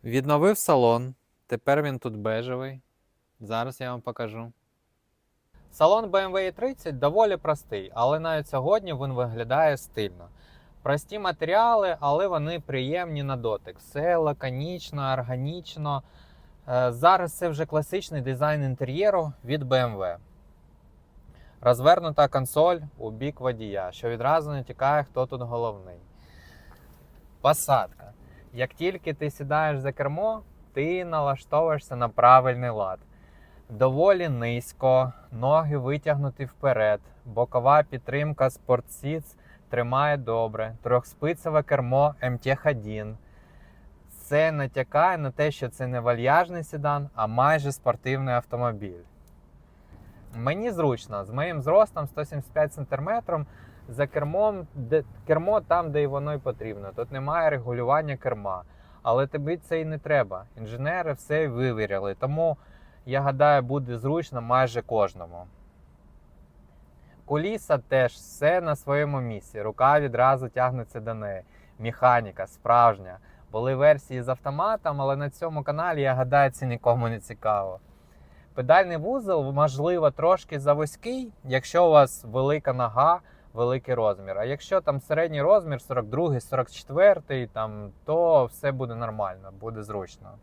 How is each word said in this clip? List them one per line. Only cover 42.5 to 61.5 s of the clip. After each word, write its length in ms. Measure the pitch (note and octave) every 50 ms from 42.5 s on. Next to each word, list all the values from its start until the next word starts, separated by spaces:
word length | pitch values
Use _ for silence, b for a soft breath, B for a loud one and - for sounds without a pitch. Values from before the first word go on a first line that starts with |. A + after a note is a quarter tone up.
| C3+
Х 140 | - - D#3
один. 480 | C#3+ A2+ G#2 G#2+ G#2+ G#2+ G#2 G#2+ A2 - b b b b b b b b b b b b b b b _ - -
Це 420 | - - - - C#3+ D3 D#3+ D#3+
натякає 640 | D#3 D3 C#3 B2+ - C3+ B2+ _ - D3 D#3+ F#3 F#3 D#3+
на 120 | D3 C3+
те, 200 | B2 - D3 D3+
що 180 | C#3+ - C3+ A#2+
це 180 | - - C3
не 140 | B2 B2+ B2
вальяжний 640 | A#2 B2 A#2+ A#2 A#2+ C3 C#3+ E3+ F3+ E3+ F3+ E3+ D3+
седан, 440 | - - D3+ C#3+ D3 C#3+ C#3+ C#3+ C#3+ -
а 120 | - A2
майже 460 | G#2+ A2+ A#2+ C3 D3 D#3+ D#3 C#3+ C#3+
спортивний 640 | C3+ - _ B2+ A#2 - - C3 C3 C3+ C3+ C3 B2
автомобіль. 680 | A#2+ - _ B2 A#2+ B2 A#2+ A2 G2+ G#2 F#2+ F2 F2 F2 - - - - - - - _ - - - b b b b b b b b b b b b b b -
Мені 360 | A2+ A#2 C3+ D#3+ G3 A3+ B3
зручно, 540 | G3+ E3 D#3+ C#3+ B2 A2 - - G#2 G2+ G2
з 60 | G2
моїм 320 | A2+ C3+ D#3 F3+ E3+ D3
зростом 440 | B2 D3+ E3+ G3+ G#3+ - - E3 D3
сто 180 | C#3 - D#3 D3+
сімдесят 280 | - D#3 C#3+ C3 -
п'ять 200 | - D#3 D3+ D3
сантиметрів, 760 | - D3+ C#3 - C#3 C3 D3 F#3 A3 A#3 - - E3+ D#3 D3 B B B B B B B B -
за 180 | A#2 B2 C#3+
кермом, 600 | C#3 - D3+ D3 D3 E3 F#3+ G#3+ G#3+ G3+ F#3+ E3 - -
де, 300 | C#3+ B2 A2+ D3+ D#3 C3+ - - - -
кермо 340 | - D#3 D#3+ E3+ G3 G#3+ G#3+
там, 320 | - - E3+ F3 E3+ D#3
де 100 | C#3+ D3
і 40 | D3
воно 280 | C#3 C3+ C#3 C#3+ D3+ D3+
й 40 | C#3
потрібно. 520 | - C3 A#2 - A2 A2 G#2 G2+ G2 G2 F#2+
Тут 160 | A#2 A#2+ -
немає 380 | C3+ C3+ C3+ C#3+ D#3 E3+ E3 D#3
регулювання 680 | D3 C3 A2+ B2 B2 A#2+ A#2+ B2 C#3 D#3 D#3 D3+ C#3
керма. 480 | - - C3 A#2+ G#2+ G2+ G2 F#2 F2+ F2 b b b b b b b
Але 240 | b A#2 A2+ C3 C#3
тобі 300 | C#3 - D3 C#3+ D3+ E3+
це 240 | E3 - - E3 E3
і 40 | D#3
не 140 | D#3 D#3 D3
треба. 460 | - C#3+ D3+ C#3 A#2 F#2+ F#2 F#2 G#2 A#2 -
Інженери 560 | - A2 G#2+ A#2 A#2+ C3+ D3+ F3 F#3 E3+ D#3
все 360 | C#3 - - - D3+ D#3 D#3+
вивіряли, 640 | C#3+